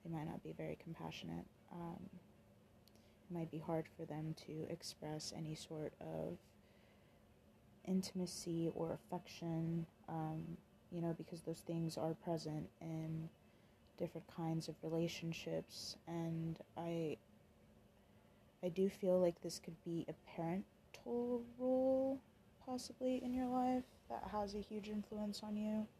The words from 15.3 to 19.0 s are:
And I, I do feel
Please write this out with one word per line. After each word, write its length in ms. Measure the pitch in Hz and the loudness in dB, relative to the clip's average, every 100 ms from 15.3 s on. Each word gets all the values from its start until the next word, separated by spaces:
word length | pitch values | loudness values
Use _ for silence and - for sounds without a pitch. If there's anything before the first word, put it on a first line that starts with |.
| 165 - 165 - - - - - | -2 0 -2 -2 -8 -8 -8 -6
And 520 | 170 165 165 165 160 - - | -2 0 0 0 -4 -6 -4
I, 400 | 170 170 160 - - - - - - - - - - - - - - - | -2 0 0 -2 -8 -20 -20 -20 -20 -20 -20 -20 -20 -20 -20 -20 -20 -2
I 60 | 180 | 0
do 200 | 170 190 | 4 4
feel 300 | - | 4